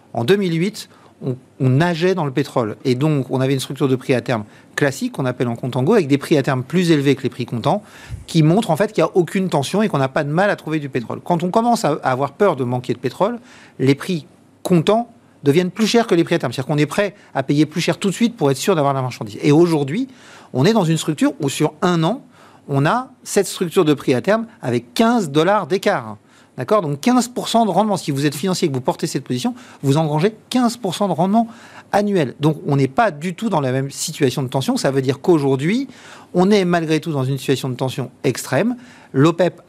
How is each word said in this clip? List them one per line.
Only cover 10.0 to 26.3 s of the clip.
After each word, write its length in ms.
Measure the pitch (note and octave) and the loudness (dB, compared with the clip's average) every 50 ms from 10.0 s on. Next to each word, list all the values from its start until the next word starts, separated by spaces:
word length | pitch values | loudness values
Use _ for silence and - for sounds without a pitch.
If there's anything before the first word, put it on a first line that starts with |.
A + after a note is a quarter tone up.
| C3+ C3 | -2 0
pas 160 | C3+ F3 D3+ | 0 -2 -2
de 60 | C#3+ | 0
mal 200 | D3 E3+ G3 G#3 | 0 0 2 2
à 60 | F3+ | 0
trouver 240 | C#3+ - D#3 D#3 D#3+ | -2 -4 -6 -6 -6
du 80 | C#3+ C3+ | -6 -4
pétrole. 320 | B2+ C3+ A2+ - A#2+ A2+ | -6 -6 -6 -6 -8 -10
Quand 220 | - - F3 E3+ F3 | -2 -2 0 0 0
on 80 | F#3 | 0
commence 320 | F3+ A3+ A3+ A#3+ A#3 A3+ - | 0 0 2 2 0 2 2
à, 160 | D#3+ C#3+ - - | 0 -2 0 0
à 80 | C3 | -2
avoir 200 | C3 B2 C#3 C3+ | 0 0 -2 -4
peur 240 | - - G#3 G3 E3 | 0 2 2 2 2
de 80 | C3 C3+ | 0 -2
manquer 300 | A#2+ B2 B2+ B2+ - B2 | -2 -4 -4 -4 -6 -6
de 60 | - | -6
pétrole, 380 | - B2+ - - F3 G#3 A#3+ A#3 - - - - - - _ - | -6 -8 -4 -2 -2 -2 -2 -6 -12 -18 -20 -20 -20 -20 _ 0
les 160 | C#3 C3 - | 2 2 2
prix 300 | - - - F#3 D#3+ C3+ - - _ _ _ _ _ _ | 2 -2 -4 -6 -6 -6 -12 -20 _ _ _ _ _ _
comptants 460 | - F3+ E3+ D3+ - G3+ A3+ A#3+ - - - _ _ _ _ - | 0 2 2 4 4 2 2 0 -4 -12 -20 _ _ _ _ 0
deviennent 280 | C#3 C#3 E3+ F3+ F#3 | 2 2 2 2 0
plus 160 | - - A3 G3+ | 0 -2 0 2
chers 200 | - A#3 A3+ A3+ | 2 2 2 4
que 80 | F#3+ | 2
les 80 | E3+ E3 | 2 2
prix 120 | - F3 | 2 0
à 40 | D#3 | -2
terme. 140 | - C3+ B2 | -2 -4 -4
C'est-à-dire 140 | - C3+ - | -6 -4 -2
qu'on 100 | D3+ D3 | 0 0
est 80 | D3+ | 0
prêt 300 | D3 - - G#3 G3 - - - - - | 0 0 -2 -2 -2 -4 -10 -18 -8 -6
à 80 | C#3 C3+ | -4 -2
payer 220 | - D3+ C#3+ D3+ | 0 2 2 2
plus 160 | D3 - F3+ | 2 0 -2
cher 160 | E3 - E3 - | -2 -2 -2 -2
tout 120 | - G3 | -2 -4
de 40 | F3 | -2
suite 240 | - A#3 A#3 A#3 - | 0 -2 -2 0 0
pour 120 | B3 A#3+ | 0 0
être 80 | - A#3+ | 0 0
sûr 180 | - - G3 | 0 0 2
d'avoir 180 | D#3+ C#3+ C#3 C#3 | 2 2 2 0
la 80 | C3+ | 0
marchandise. 360 | C3 B2+ A#2+ - - G#2+ - - | -2 -6 -6 -10 -12 -14 -10 -2
Et 100 | - D3+ | 2 4
aujourd'hui, 560 | C#3+ D#3 F3 F3 D#3+ D3+ C#3+ C3 D3 A3 - - - - - - - - - - - | 6 6 6 4 4 0 0 -2 -2 -4 -4 -6 -8 -16 -20 -20 -20 -20 -20 -6 -2
on 120 | B2+ C3+ | 2 2
est 80 | F#3 A3+ | 4 4
dans 120 | A3+ F3+ | 4 2
une 120 | D#3 E3 D#3 | 2 0 0
structure 360 | - - D#3 - B3+ C#4+ C#4+ - | -2 -4 -2 0 0 0 0 -2
où 80 | D#3 C#3 | -4 -4
sur 240 | - - D3+ D3+ D3+ - | -2 0 -2 -2 0 -2
un 200 | - F3+ F3+ E3 D#3+ | 0 0 2 2 2
an, 200 | E3 A3+ C#4+ - - _ - - - - - _ - | 0 -2 -4 -8 -16 _ -20 -20 -20 -20 -20 _ -4
on 160 | C#3+ C#3 C#3 | 0 0 2
a 240 | D#3 G3+ A#3+ B3+ B3+ - _ - | 2 2 0 -2 -6 -14 _ -14
cette 240 | - - G#3 G3 - | -2 0 0 0 0
structure 360 | - - F#3+ E3+ - G3 F3+ | -2 -6 -6 0 2 2 4
de 100 | D3+ D3 | 4 2
prix 200 | B2+ - - C3 | 2 2 0 0
à 80 | B2 | 0
terme 260 | A#2+ - G#3 A3+ A3+ - - - | 2 2 0 0 0 -6 -12 -8
avec 320 | - C3 A#2 B2 - - - | -4 -2 -2 -2 -4 -4 0
quinze 360 | - A3+ A3+ A#3+ A#3+ G3 D3 | 2 2 2 2 2 -2 0
dollars 380 | C#3 D3+ D#3 F3+ G3+ G#3+ F#3 C3+ | 0 2 2 2 2 0 0 -2
d'écart. 480 | F3 G3 - G#3+ G3 D3+ A#2+ A2 G#2 G#2+ _ _ | -4 -2 0 0 0 0 -4 -8 -12 -16 _ _